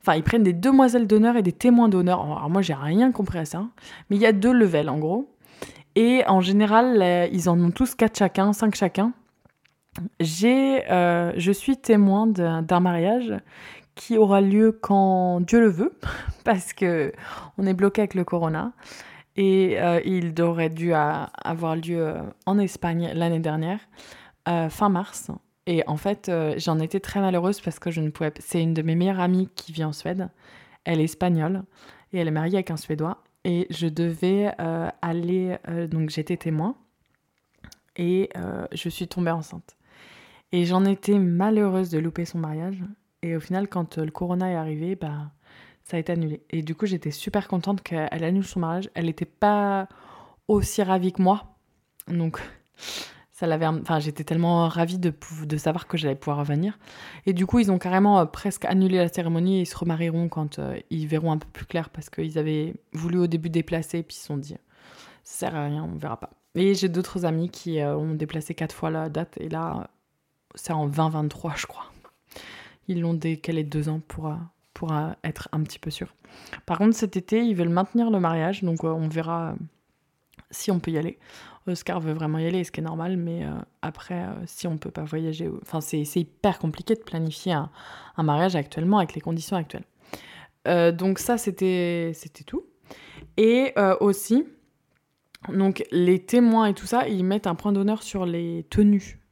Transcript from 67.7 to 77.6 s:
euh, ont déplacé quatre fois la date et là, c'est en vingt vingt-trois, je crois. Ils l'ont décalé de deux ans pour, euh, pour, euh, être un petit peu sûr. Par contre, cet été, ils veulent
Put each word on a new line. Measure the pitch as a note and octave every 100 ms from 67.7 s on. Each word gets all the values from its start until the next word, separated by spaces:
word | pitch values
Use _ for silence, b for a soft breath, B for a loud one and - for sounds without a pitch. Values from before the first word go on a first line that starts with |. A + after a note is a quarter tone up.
| D#3
euh, | C#3+ D3+
ont | D#3
déplacé | D#3 D3+ E3 -
quatre | E3+ D#3+
fois | - D#3+
la | D#3+ D#3+
date | D#3 E3+ -
et | D#3
là, | D#3+ E3 - - _ _ _ _ _ _ -
c'est | -
en | D#3+ D3
vingt | D3 D#3+
vingt-trois, | D#3 D3+ - E3+
je | - -
crois. | - - - - _ _ B B B B B -
Ils | F3
l'ont | E3+
décalé | E3 E3 D#3 - D#3+
de | D3+
deux | D3+ D3+
ans | D#3 -
pour, | - D#3
euh, | D#3+ E3+ _ _
pour, | - E3
euh, | D3+ D#3 -
être | D#3+ - -
un | D#3
petit | D3+ -
peu | D#3+
sûr. | - F3 _ B B B B
Par | - F3
contre, | G#3+ A3
cet | G#3
été, | F#3+ F3+ A3
ils | A#3+
veulent | F#3